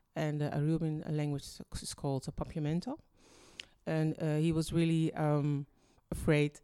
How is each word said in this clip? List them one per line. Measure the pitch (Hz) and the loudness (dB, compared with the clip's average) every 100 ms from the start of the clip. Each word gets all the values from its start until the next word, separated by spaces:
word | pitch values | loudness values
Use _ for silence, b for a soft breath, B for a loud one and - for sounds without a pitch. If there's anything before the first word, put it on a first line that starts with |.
| _ 160 | _ -4
and | 156 151 | -2 0
the | 147 | 0
Aruban | - 147 160 160 151 - | 0 2 2 0 -2 -2
language | 151 147 139 | -2 0 -2
is, | - - - - | -6 -14 -12 -10
is | - - | -10 -6
called, | 143 135 - | -2 -2 -4
uh, | |
Papiamento. | - 151 165 147 170 247 311 _ B B B B B B B - | -6 -6 -2 0 0 -2 -8 _ B B B B B B B -2
And, | 160 156 - | 0 0 0
uh, | 160 151 | 0 2
he | 165 | 2
was | 160 160 | 2 2
really, | 165 165 165 160 - | 2 4 4 2 2
um, | 151 147 147 143 147 b b b _ | 2 2 2 0 -4 b b b _
afraid, | - - 147 147 - | -2 4 4 2 -2